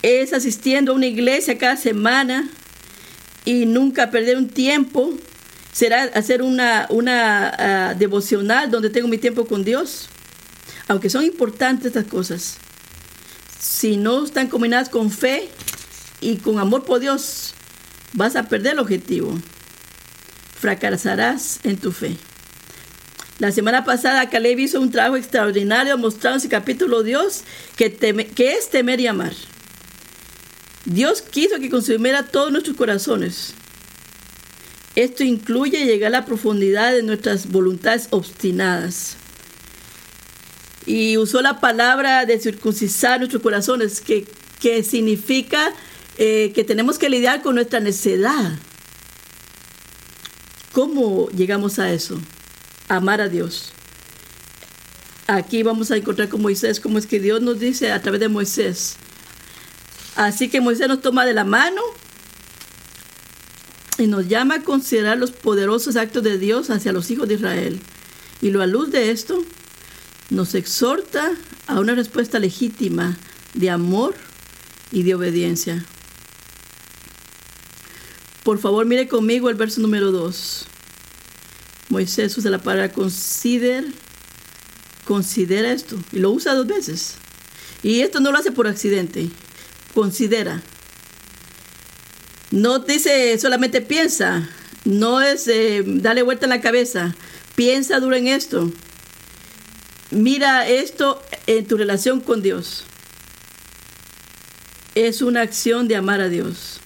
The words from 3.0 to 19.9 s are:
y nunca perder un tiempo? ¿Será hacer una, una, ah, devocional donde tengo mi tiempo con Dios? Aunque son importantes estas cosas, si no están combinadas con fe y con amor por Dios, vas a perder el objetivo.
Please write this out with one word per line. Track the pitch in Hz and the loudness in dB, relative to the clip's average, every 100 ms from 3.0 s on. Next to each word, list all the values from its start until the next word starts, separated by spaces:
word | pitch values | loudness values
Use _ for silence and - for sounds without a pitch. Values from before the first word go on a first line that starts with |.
| - - - - | -20 -20 -20 -10
y | - 247 233 | -2 2 4
nunca | 233 269 262 233 | 4 2 2 0
perder | 233 226 254 | 2 2 2
un | 254 | 0
tiempo? | - 262 294 269 285 277 294 - - - - - | 0 2 2 2 0 0 -2 -12 -20 -20 -20 -14
¿Será | - 233 233 | 0 2 4
hacer | 247 214 214 247 | 2 -2 0 2
una, | 262 254 247 220 - | 2 2 4 2 2
una, | 226 247 247 226 208 196 - 202 196 185 | 2 2 2 4 2 0 0 0 2 0
ah, | |
devocional | 180 202 202 202 202 202 240 294 | 0 2 2 0 0 2 2 2
donde | 226 214 | 0 2
tengo | 214 240 | 0 0
mi | 226 | 0
tiempo | 240 233 226 | 0 0 -2
con | 202 196 | -2 0
Dios? | 254 311 - - - - - - - - - - | 0 -2 -8 -16 -20 -20 -20 -20 -20 -20 -20 -4
Aunque | 196 196 | -2 0
son | 254 320 | 0 0
importantes | 339 233 - 262 254 254 | 0 -2 0 0 0 -2
estas | 233 214 | -2 -4
cosas, | - 185 175 - - - - - - - - - - - - | -4 -4 -6 -10 -12 -20 -20 -20 -20 -20 -20 -20 -20 -20 -12
si | - - 220 208 | -8 -2 0 2
no | 208 254 | 2 0
están | 294 285 262 | 0 -2 -2
combinadas | 247 233 240 254 | 0 2 2 0
con | 233 214 | 0 0
fe | - 254 277 381 - - - - - - - | 0 -2 -2 -6 -10 -12 -12 -16 -20 -20 -8
y | - 214 | -4 -2
con | - 214 | 0 0
amor | 196 254 - | 2 0 2
por | 247 | 0
Dios, | 277 277 - - - - - - - - - | 2 -2 -4 -10 -12 -14 -20 -20 -20 -20 -12
vas | - 208 262 | -2 0 0
a | 220 | -2
perder | 220 220 302 | 0 0 0
el | |
objetivo. | 214 185 - 170 151 160 - - - - - | 0 -2 -2 -4 -2 -6 -10 -20 -20 -20 -20